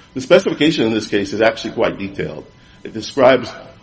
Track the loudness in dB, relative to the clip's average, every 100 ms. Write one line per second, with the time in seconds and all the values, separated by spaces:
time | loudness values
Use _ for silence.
0 | -14 -6 4 4 4 0 0 2 0 0
1 | -2 -2 -2 2 2 0 -6 -2 -2 -2
2 | -10 -8 -10 -10 -16 _ -20 -20 -14 -12
3 | -6 4 6 4 0 -14 -20 -20